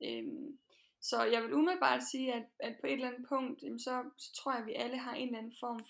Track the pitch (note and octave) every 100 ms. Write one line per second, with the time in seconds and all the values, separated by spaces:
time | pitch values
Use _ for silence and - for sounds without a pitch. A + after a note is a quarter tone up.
0 | - A#2 A2+ - - - _ _ _ _
1 | - A#3 A3 A#3 A3+ C#4 E4 F#4 - B3+
2 | B3+ C4 C4 A#3 - - A#3 A3+ C#4 C4+
3 | B3+ B3 B3 C4+ B3+ - - A#3 B3+ B3+
4 | B3 - - - C#4 B3 A3 A3 A#3+ B3+
5 | B3+ - B3+ A3+ A3+ - A#3+ A#3 G#3+